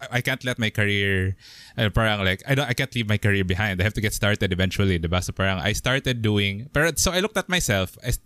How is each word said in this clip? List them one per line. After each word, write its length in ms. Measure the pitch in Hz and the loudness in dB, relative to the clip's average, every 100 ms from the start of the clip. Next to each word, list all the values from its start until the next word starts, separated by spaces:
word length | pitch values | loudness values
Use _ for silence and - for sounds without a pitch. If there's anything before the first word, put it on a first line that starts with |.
| 131 | -6
I 80 | 123 | -4
can't 220 | 127 131 | -2 -4
let 140 | 127 120 | -4 -2
my 80 | 107 | -2
career, 640 | - 104 101 98 95 92 95 - - - - | 0 0 2 2 2 0 -2 -10 -20 -12 -2
uh, 140 | 107 | 0
parang, 340 | 117 110 104 | 2 2 2
like, 160 | 95 95 - | 0 0 0
I 80 | |
don't, 160 | 135 131 | -2 0
I 20 | |
can't 220 | 123 135 | -2 -2
leave 140 | 120 107 | -2 0
my 100 | 107 | 0
career 240 | 104 98 | 2 2
behind. 400 | 92 90 101 92 | 2 0 0 0
I 20 | |
have 100 | 101 | 0
to 60 | 107 | 0
get 140 | 104 | -2
started 380 | - 101 104 98 | 0 0 2 0
eventually, 440 | 90 92 - 98 90 | 0 0 2 2 2
diba?" 220 | 82 90 | 0 -2
So 160 | - | -2
parang 240 | - 95 92 | -2 -2 0
I 160 | 85 | -2
started 480 | - 127 135 135 120 | -2 -2 -2 -2 0
doing, 480 | 110 104 98 98 131 | 2 2 2 -2 -4
pero, 200 | 143 165 | 0 0
so 160 | 147 190 | 2 0
I 80 | 180 | 0
looked 180 | 190 196 | -2 -2
at 120 | - | -2
myself. 500 | 180 - 98 92 - 123 | -2 2 0 0 -6 -6
I, 80 | 113 | -6